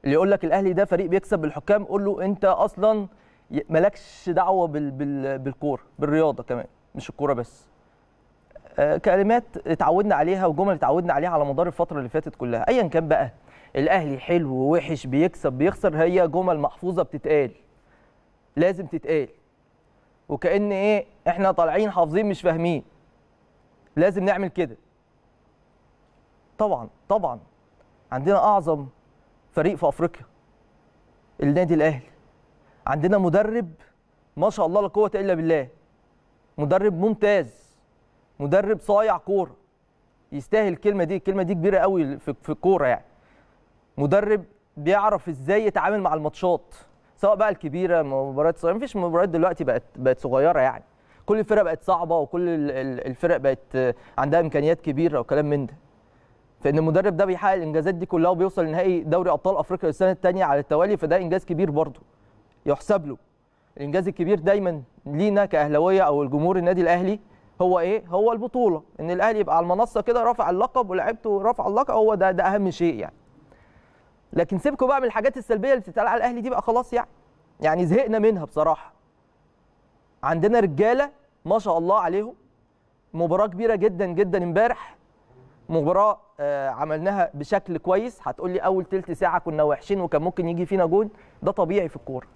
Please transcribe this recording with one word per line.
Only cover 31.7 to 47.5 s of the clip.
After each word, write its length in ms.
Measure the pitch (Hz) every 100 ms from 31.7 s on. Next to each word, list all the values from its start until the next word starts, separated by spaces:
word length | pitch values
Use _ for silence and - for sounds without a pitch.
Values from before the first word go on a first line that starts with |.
الاهلي. 360 | 160 156 143 - _ _ _ _ _ _ _ -
عندنا 300 | 143 160 202
مدرب 540 | 180 165 214 226 180 160 _ _ _ _ _ -
ما 120 | 190
شاء 160 | 214 165
الله 160 | 190
لا 60 | 196
قوه 240 | 202 208 202
الا 180 | 196
بالله، 340 | 170 165 156 127 - _ _ _ _ _ _ _ -
مدرب 360 | 147 185 208
ممتاز، 840 | 165 208 214 208 202 127 - _ _ _ _ _ _ _ _
مدرب 400 | 143 180 196 214
صايع 380 | - 202 220 180
كوره، 380 | - 196 170 110 _ _ _ _ _ _ _
يستاهل 420 | 143 - 214 208
الكلمه 300 | 170 208 202
دي، 120 | 165 190
الكلمه 280 | - 190
دي 100 | 180
كبيره 240 | 185 175 202
قوي 420 | 190 190 147 143
في، 140 | - 139
في 80 | -
الكوره، 380 | 151 180 190 135
يعني. 180 | 117 - _ _ _ _ _ _ _ _ -
مدرب 460 | 143 190 208 208 175 _ _ -
بيعرف 520 | 147 202 208 202 -
ازاي 360 | 143 135 202 220
يتعامل 360 | 190 170 208
مع 120 | 180
الماتشات، 600 | 156 151 - 185 170 - - - _ _ _
سواء 200 | 196 202
بقى 140 |
الكبيره، 520 | 214